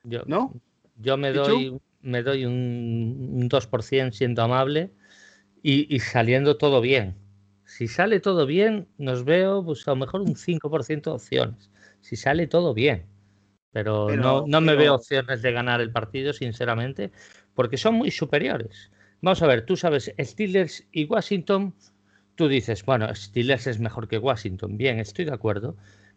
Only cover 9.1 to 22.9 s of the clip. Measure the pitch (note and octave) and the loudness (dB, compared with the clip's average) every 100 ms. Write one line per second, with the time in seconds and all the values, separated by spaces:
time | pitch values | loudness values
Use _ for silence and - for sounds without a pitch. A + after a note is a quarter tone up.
9.1 | B2+ B2+ F3 F#3+ G3 E3+ C#3+ - C3 C3+ | -2 2 2 4 0 -2 -6 -2 -2 -2
10.1 | F#3+ G3 C#3+ - E3 D3 D3+ B2 D3+ D#3 | -4 -2 -4 -2 -4 -2 -4 -4 -6 -6
11.1 | D#3 - C3 A#2+ B2 _ _ - _ - | -8 -4 -2 -2 -4 _ _ -20 _ -14
12.1 | A#2+ C3+ D#3 D#3+ E3 F3 A2+ C#3 G2 E2+ | -4 0 0 2 2 2 2 2 0 -6
13.1 | _ _ _ _ _ _ A2 G#2+ G#2+ G#2 | _ _ _ _ _ _ -6 -2 0 0
14.1 | G#2+ B2 C3+ D3 D#3 D#3+ D3 D3+ C3 - | 2 2 2 2 4 6 6 6 4 0
15.1 | C3+ B2+ B2+ B2 A#2+ B2 A#2+ A#2 A#2 A2 | -2 -2 -2 0 0 0 0 0 -2 -4
16.1 | C3+ C#3 C#3 B2 A2 A#2+ A2+ B2 C3+ G2+ | -6 -4 -4 -6 -4 -2 -2 -4 -6 -10
17.1 | - - - _ - A#2 C3 A3 A3+ - | -12 -20 -20 _ -2 -2 0 2 2 0
18.1 | - D3 D3 G#3 - A2 - - _ _ | -2 0 0 0 -4 -8 -14 -20 _ _
19.1 | - F3 F3+ D#3+ A#2+ A#2 F3+ F3 C#3+ - | -4 0 2 4 4 2 0 0 0 -2
20.1 | - C#3 - G#3+ F#3+ E3+ - _ D#3+ D3+ | -6 -8 -4 0 0 0 -4 _ -4 -2
21.1 | A#3 - G3+ - G3 G3 - _ _ _ | -2 0 -4 0 0 0 -8 _ _ _
22.1 | _ _ - D#3 C3+ A#2 G#2+ - | _ _ 0 2 2 0 -4 0